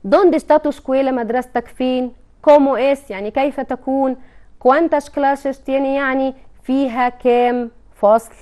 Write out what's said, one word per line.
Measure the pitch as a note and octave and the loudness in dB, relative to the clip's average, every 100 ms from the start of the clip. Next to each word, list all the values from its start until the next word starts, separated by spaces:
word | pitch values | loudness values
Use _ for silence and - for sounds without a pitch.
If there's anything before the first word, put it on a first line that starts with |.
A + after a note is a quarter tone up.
"دوندي | G3 D4+ F#4 D#4 | 2 2 4 2
ستاتو | - D4+ D4+ | 2 0 2
سكويلا؟" | C#4 - C4 C4+ | -6 -4 -2 0
مدرستك | B3+ A3 B3 B3 A#3+ A#3 | -4 -4 -6 -4 -8 -8
فين؟ | - B3+ B3+ B3+ - _ _ | -6 -4 -2 -6 -12 _ _
"كومو | D4+ D4 C#4 | 4 4 4
اس؟" | A#3+ C4+ C#4 - | 0 -2 -2 -6
يعني | F#3+ G#3 | -10 -6
كيف | C4+ C#4 C4 | -4 -4 -4
تكون؟ | C4 B3+ - C4+ C4+ B3+ - - - - | -8 -8 -4 -2 -2 -4 -14 -20 -20 -2
"كوانتاش | B3 C#4+ E4 D4 - | 2 2 2 -2 -4
كلاسز | - C#4 C#4 C#4 C4 | -2 -2 -2 -6 -8
تيني؟" | - C4+ C#4 | -4 -4 -2
يعني | C#4 C#4 C4 C4+ C4 - - | -2 -2 -2 -4 -6 -20 -16
فيها | - C4+ C4+ A#3 B3 | -4 -2 -2 -2 -4
كام | B3 B3 A#3+ A#3+ B3 A#3 _ - | -2 0 2 0 -2 -6 _ -20
فصل؟ | _ G3+ A3+ A3+ - | _ 2 2 0 -20